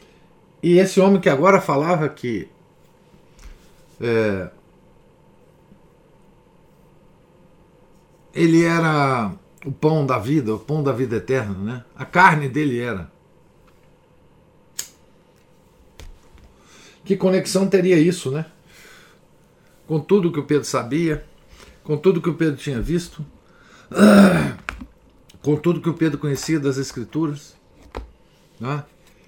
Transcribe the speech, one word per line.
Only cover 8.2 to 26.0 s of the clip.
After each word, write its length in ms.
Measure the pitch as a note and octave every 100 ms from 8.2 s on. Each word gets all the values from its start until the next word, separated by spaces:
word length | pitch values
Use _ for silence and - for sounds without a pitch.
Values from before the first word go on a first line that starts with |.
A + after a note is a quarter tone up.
| _
ele 300 | D3+ E3 E3
era 680 | E3+ E3 D#3+ D3+ C#3 B2+ G#2 E2+ _ -
o 60 | C#3+
pão 340 | - D3+ D#3
da 120 | C3+ B2
vida, 380 | G#2+ D#3 A2
o 40 | G#2+
pão 220 | - D#3
da 100 | C#3
vida 260 | A#2+ B2 A2
eterna, 400 | - C3 G#2 F#2+
né? 280 | G#2 B2 -
A 100 | -
carne 420 | - F3+ F#3 D3+ C#3
dele 320 | C#3+ D3+ A#2+
era. 320 | A#2+ G2 D#2 _ _ _ _ _ _ _ _ _ _ _ _ _ _ _ _ - - _ _ _ _ _ _ _ _ _ _ - - - _ - - _ _ - - -
Que 140 | - F#3+
conexão 500 | F#3 F#3+ F#3+ F#3+ F#3+
teria 300 | F#3+ F3+ E3+
isso, 340 | E3+ F3 C3
né? 140 | C#3+ D#3+ _ _ - - - - _ _ _ _ _ _ _ -
Com 120 | D#3
tudo 320 | D3 G3+ F3
que 80 | D3
o 40 |
Pedro 220 | C3+ D3
sabia, 600 | - C3 A2+ D3 E3 D3+ - - _ - - -
com 140 | - D3
tudo 240 | F#3 E3+
que 80 | D#3+
o 60 |
Pedro 200 | D3 D#3+
tinha 240 | C3+ D3 A#2+
visto, 460 | G2+ E3+ - - D3 - _ _ - - -
<clears throat> 1500 | - G#3 G3+ F#3+ D#3 C#3+ - - - - _ _ _ _ -
com 140 | C#3+
tudo 260 | D3 E3+ E3+
que 80 | E3+
o 40 |
Pedro 260 | D3